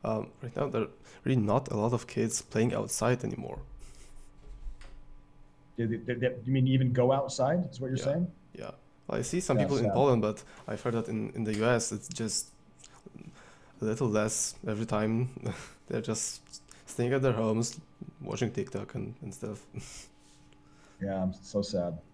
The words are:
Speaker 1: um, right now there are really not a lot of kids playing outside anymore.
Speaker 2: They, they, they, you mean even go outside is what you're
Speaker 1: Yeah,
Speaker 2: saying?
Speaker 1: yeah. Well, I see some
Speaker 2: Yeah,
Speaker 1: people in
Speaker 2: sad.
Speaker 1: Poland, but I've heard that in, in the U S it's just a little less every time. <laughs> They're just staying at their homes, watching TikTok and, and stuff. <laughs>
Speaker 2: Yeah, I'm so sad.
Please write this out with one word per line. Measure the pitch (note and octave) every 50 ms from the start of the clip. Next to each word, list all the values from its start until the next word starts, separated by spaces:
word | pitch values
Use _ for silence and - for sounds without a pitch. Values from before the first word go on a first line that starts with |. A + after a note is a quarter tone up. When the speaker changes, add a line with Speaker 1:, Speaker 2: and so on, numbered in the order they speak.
| -
Speaker 1:
um, | A2 A2 A2 G2+ - - - -
right | A#2+ -
now | - C#3+
there | C#3 A#2+ A#2 G#2+
are | - - - - - - - -
really | B2+ C3 B2+
not | G#2+ G#2 G#2 C3+ C#3+ -
a | -
lot | G#2+ G#2 A#2 B2
of | A2+ -
kids | - - A2 A2+ A2+ - -
playing | - - - A2 A2+ A#2+ -
outside | G#2+ G#2+ G2+ - - G#2+ A#2 B2+ - -
anymore. | A2 - - - - - - - - - - - - - - - - - - - - - - - - - - - - - - - - - - - - - - - - - - - - - - - - -
Speaker 2:
They, | - A#2
they, | A2 A#2 A2+ - - B2
they, | A#2 A#2+ B2+ B2+ - A2
you | B2
mean | C3+ C3+ C3
even | C3 C3 C3 C3 B2
go | A#2 B2 B2 B2+
outside | C3+ C3+ C#3 C3+ - - B2+ C3+ D#3+ F3+ F3 -
is | - B2
what | C3
you're | C3 C3
Speaker 1:
Yeah, | - -
Speaker 2:
saying? | C#3 C#3+ E3+ F3+ F3+ - - - - -
Speaker 1:
yeah. | - - - - - - - _ - -
Well, | - - A2+
I |
see | A#2 - - F3+
some | F3+ - C3
Speaker 2:
Yeah, | A2+ G2+
Speaker 1:
people | F#2+ C#3
in | B2+ A#2
Speaker 2:
sad. | G#2 G2
Speaker 1:
Poland, | A#2 C3+ C#3+ B2+ A#2 G#2
but | G#2+ G#2+ - - - - - -
I've | - A2 G#2
heard | - B2 A2+
that | A#2 A2+
in, | - A2 G#2+ G#2+ G#2+ -
in | - A2+
the | G#2+ G#2+
U | G#2 A2
S | A#2+ B2 A#2 A2+ -
it's | A2 G2+ - -
just | - - A#2 G#2+ - - - - - - - - - - - - - - - - - - - - - - - - - - - - - -
a | -
little | A2 A2 B2 C3+ A#2
less | G#2 G#2+ G#2+ G#2+ G#2+ - - - - - -
every | - G#2+ G#2 A2+
time. | A2 G#2+ G#2 G#2+ A2 A2+ A2+ B2+ B2 - - - - G#2 -
<laughs> | - - - - -
They're | - - A2+
just | A2 A#2 A2 - - - - - - - - - - - - - -
staying | - - - A#2+ A#2+ C3+
at | C#3
their | C3 C3+ A#2
homes, | A2 A2+ A2 A2 A2+ A#2 - - - - - - - - - - -
watching | C#3+ - - F#2+ A#2+ G#2+
TikTok | - - - - - G2 G2+ - -
and, | - - G#2+ A#2 -
and | - A2 G2
stuff. | - - G#2+ G#2 G2 - - -
<laughs> | - - - - - - - - - - - - - - - - - - - - - - - - -
Speaker 2:
Yeah, | F#2+ G2 F#2+ F#2+
I'm | F#2 F#2
so | F#2 - - - - G2+
sad. | G2 - - F#2+ F2 F2 E2 E2 - -